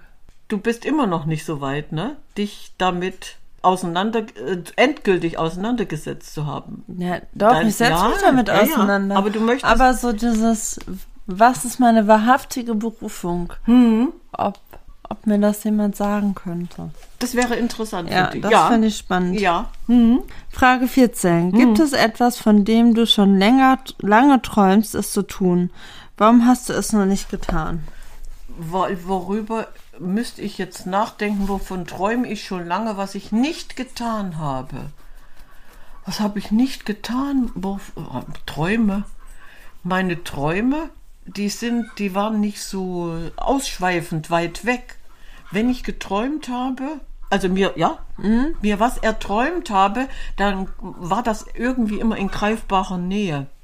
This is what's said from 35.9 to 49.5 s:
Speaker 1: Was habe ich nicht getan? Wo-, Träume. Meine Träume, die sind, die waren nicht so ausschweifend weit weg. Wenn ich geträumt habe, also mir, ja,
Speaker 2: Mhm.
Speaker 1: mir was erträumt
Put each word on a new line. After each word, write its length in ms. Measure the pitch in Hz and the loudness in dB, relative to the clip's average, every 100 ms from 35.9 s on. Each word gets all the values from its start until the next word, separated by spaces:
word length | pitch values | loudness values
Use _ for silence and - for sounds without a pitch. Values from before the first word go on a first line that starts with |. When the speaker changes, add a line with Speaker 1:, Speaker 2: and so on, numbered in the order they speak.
| - | -14
Speaker 1:
Was 160 | - - | -8 -4
habe 180 | 208 202 | -2 -4
ich 120 | - | -2
nicht 340 | 214 262 - - | 2 0 -2 -6
getan? 640 | 208 - 240 277 269 240 | -6 -6 -4 -2 -2 -2
Wo-, 240 | - 190 196 - - - 120 - 147 - | -4 -6 -6 -10 -12 -10 -10 -10 -10 -10
Träume. 580 | - 165 226 214 196 196 - - - - - - - | -4 -2 2 0 0 -4 -10 -14 -16 -16 -16 -16 -12
Meine 400 | 175 185 185 170 | -2 0 0 -2
Träume, 640 | - - 147 180 240 294 320 - - - - | -6 -4 -2 0 0 0 -4 -10 -20 -20 -14
die 220 | 185 208 | -6 -4
sind, 380 | - 233 233 226 - | -4 -2 -2 -4 -4
die 160 | 202 | -4
waren 260 | 190 208 214 | -2 -2 0
nicht 220 | 208 202 | -2 -4
so 520 | - 190 185 175 170 165 165 - | -8 -6 -6 -4 -4 -6 -8 -4
ausschweifend 920 | - 269 - - 185 175 165 165 156 | -2 0 -2 -4 -2 0 -2 -6 -2
weit 340 | 170 170 - 208 | -2 -2 -4 -4
weg. 300 | 247 - - - - - - - | -4 -6 -16 -16 -18 -18 -18 -6
Wenn 200 | 196 240 | -2 0
ich 120 | 247 | 0
geträumt 640 | - - - 196 254 302 - | -4 -8 -4 -4 -2 -4 -6
habe, 520 | 247 254 254 269 302 - - - | -6 -4 -4 -8 -8 -12 -14 -2
also 180 | 196 190 | -2 0
mir, 240 | 190 190 - | 0 0 2
ja, 220 | 165 320 - - | 0 0 -8 -4
Speaker 2:
Mhm. 380 | 196 226 285 330 | 0 2 2 0
Speaker 1:
mir 180 | 208 208 | 0 2
was 180 | 233 - | 0 2
erträumt 720 | 220 220 - 202 269 | 0 0 -2 0 0